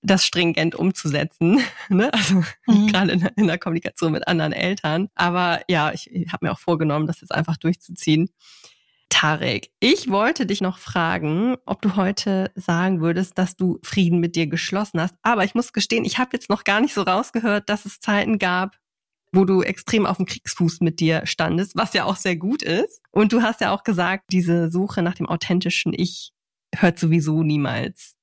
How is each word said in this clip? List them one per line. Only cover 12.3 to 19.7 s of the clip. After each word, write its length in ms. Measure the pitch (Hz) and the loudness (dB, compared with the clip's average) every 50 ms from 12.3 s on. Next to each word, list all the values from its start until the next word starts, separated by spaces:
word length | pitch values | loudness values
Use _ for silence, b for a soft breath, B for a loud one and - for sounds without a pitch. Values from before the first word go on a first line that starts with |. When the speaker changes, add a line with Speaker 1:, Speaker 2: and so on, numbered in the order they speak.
| 196 190 190 - _ | 0 0 -2 -4 _
Speaker 1:
sagen 440 | - 180 - 170 165 180 190 190 170 | -10 -4 -2 0 0 2 0 0 0
würdest, 380 | 156 165 170 175 190 - - - | 0 0 0 0 -2 -4 -2 -2
dass 160 | 185 180 - | -2 -2 -2
du 220 | _ 185 185 - - - | _ -2 -2 -2 -2 -6
Frieden 360 | - - 202 190 170 170 180 | -6 0 2 2 4 4 2
mit 160 | 170 170 170 | 2 0 0
dir 120 | 170 165 147 | -2 -2 -2
geschlossen 520 | 151 170 - - - 190 214 - - 175 | -2 -4 -4 -4 -4 -4 -4 -4 -2 -4
hast. 140 | 160 185 - _ _ | -4 -4 -6 _ _
Aber 220 | 220 240 214 190 | 0 2 2 0
ich 100 | 202 - | 0 0
muss 180 | 226 240 - _ | -2 -4 -2 _
gestehen, 320 | - - - 233 226 - | -4 -2 0 0 -2 -2
ich 140 | 220 - - | -2 0 -2
hab 140 | 254 254 - | -2 -2 -2
jetzt 180 | 247 - - | -8 -2 -2
noch 140 | 202 208 - | -4 -2 0
gar 160 | - 196 208 | 0 2 2
nicht 140 | 240 294 - | 2 0 0
so 80 | - 190 | -2 0
rausgehört, 680 | 185 185 190 - - - 233 226 233 202 208 202 - | 0 0 0 0 -2 -4 -2 0 0 0 0 0 -2
dass 160 | 208 208 - | -4 -4 -4
es 160 | 208 - - | -10 -12 -8
Zeiten 380 | - - 208 202 202 - 220 202 | -2 0 0 2 2 2 0 0
gab, 380 | - 185 180 180 185 196 _ _ _ _ _ _ _ _ _ _ _ _ | 2 0 0 0 -2 -4 _ _ _ _ _ _ _ _ _ _ _ _
wo 140 | - 180 196 | 4 4 6
du 180 | 180 190 185 - | 6 6 4 2
extrem 440 | - | 2